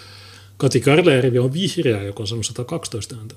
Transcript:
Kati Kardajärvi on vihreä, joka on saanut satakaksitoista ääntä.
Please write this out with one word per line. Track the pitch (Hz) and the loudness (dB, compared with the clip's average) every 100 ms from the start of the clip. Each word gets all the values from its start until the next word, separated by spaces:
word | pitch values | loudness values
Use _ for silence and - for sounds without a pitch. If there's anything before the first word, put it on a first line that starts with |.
| - - - - - - | -20 -20 -20 -20 -20 -2
Kati | 139 127 | 0 2
Kardajärvi | 127 151 175 135 127 123 | 4 6 6 4 4 2
on | 127 | 0
vihreä, | 147 190 - 139 104 | 0 -2 -2 0 -2
joka | 101 101 | -4 -8
on | 104 | -8
saanut | 117 104 | -6 -6
satakaksitoista | 113 123 165 - 113 98 117 | -8 -8 -8 -8 -10 -10 -14
ääntä. | 110 | -16